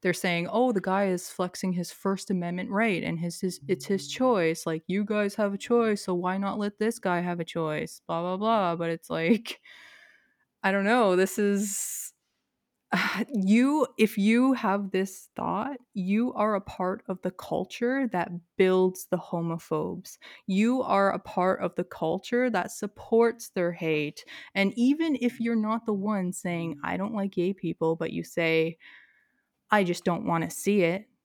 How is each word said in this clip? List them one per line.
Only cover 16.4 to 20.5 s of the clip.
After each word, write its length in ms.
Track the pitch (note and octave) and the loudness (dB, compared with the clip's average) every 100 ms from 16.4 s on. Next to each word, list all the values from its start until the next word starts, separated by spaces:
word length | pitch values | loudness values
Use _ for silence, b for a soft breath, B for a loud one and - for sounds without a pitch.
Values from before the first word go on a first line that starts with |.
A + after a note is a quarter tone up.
| G#3+ G3+ | 0 0
a 60 | |
part 420 | - - F3+ G3+ - | -4 -4 -4 -4 -6
of 140 | F#3 | -6
the 100 | F#3 | -6
culture 760 | - - D#3+ - - A#3+ C4+ B3+ | -8 -6 -4 -4 -4 -2 0 0
that 200 | F3+ E3+ F3 - - | -2 -4 -6 -8 2
builds 480 | F#3 F#3 F#3 F#3 - | 4 6 2 0 -4
the 60 | F3 | -4
homophobes. 1000 | - E3+ E3+ E3 - D#3 E3+ F3+ - - B B | -4 -4 -4 -4 -4 -4 -4 -8 -12 -20 B B
You 340 | - | -2